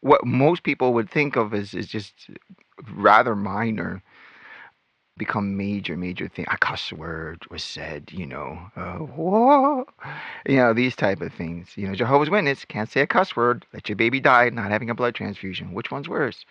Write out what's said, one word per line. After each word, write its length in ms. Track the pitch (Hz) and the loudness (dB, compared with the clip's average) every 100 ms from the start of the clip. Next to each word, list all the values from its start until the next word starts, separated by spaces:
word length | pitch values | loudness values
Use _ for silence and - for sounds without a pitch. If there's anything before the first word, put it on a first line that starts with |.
What 240 | 131 143 123 | 6 4 4
most 360 | 123 139 175 | 2 4 2
people 320 | - 143 127 | -2 0 2
would 160 | 120 110 | 2 0
think 260 | - 143 135 | 0 0 0
of 180 | 107 | 0
as, 200 | 107 101 | -2 -6
is 140 | 90 92 | -8 -8
just 420 | 110 101 _ - - _ - _ _ 113 | -8 -10 _ -20 -20 _ -20 _ _ -16
rather 420 | 101 101 107 127 107 | 0 6 8 6 2
minor 680 | 101 98 113 107 92 92 - _ - - - - - _ _ _ _ _ | -2 -2 -2 -2 -4 -8 -12 _ -20 -20 -20 -20 -20 _ _ _ _ _
become 380 | 107 110 101 98 | -4 -2 -2 -2
major, 400 | 98 101 95 82 | -2 -4 -4 -6
major 320 | 90 92 92 | -6 -6 -8
thing. 160 | - - | -8 -6
A 80 | - | -2
cuss 340 | - - - | -2 -2 -10
word 520 | 85 80 82 80 87 - | -10 -10 -8 -10 -12 -14
was 120 | - | -14
said, 480 | - - 78 78 73 | -12 -10 -10 -10 -12
you 140 | 90 82 | -12 -10
know, 320 | 65 69 80 87 - | -10 -10 -12 -14 -12
uh, 220 | 92 90 | -10 -8
Whoa, 880 | 156 127 165 202 247 285 269 285 254 _ - 147 - - - | -10 -6 0 4 6 6 4 0 -4 _ -16 -14 -14 -12 0
you 100 | 135 | 4
know, 180 | 123 | 6
these 220 | 113 127 127 | 4 0 0
type 240 | 104 95 | 0 0
of 100 | 85 | -4
things. 380 | - 82 85 87 - | -8 -8 -8 -12 -10
You 120 | 98 | -6
know, 60 | |
Jehovah's 360 | 95 117 139 147 | -2 2 4 4
Witness, 340 | 196 160 139 - | 0 0 -2 -6
can't 240 | - 110 | -6 -4
say 100 | - | 0
a 40 | 143 | 2
cuss 300 | 156 185 - | 2 0 2
word, 300 | 120 120 - | 0 0 -4
let 160 | - - | -16 -8
your 80 | 101 | 0
baby 240 | 117 131 | 0 2
die, 300 | 139 127 120 | 6 6 6
not 200 | 117 101 | 2 -2
having 200 | 104 113 | -2 -2
a 40 | |
blood 200 | 117 123 | -2 -2
transfusion. 580 | 113 104 101 95 92 98 | -2 -8 -8 -10 -10 -10
Which 180 | 92 - | -10 -8
one's 180 | 135 147 | -8 -6
worse? 360 | 208 139 - - | -4 -4 -4 -18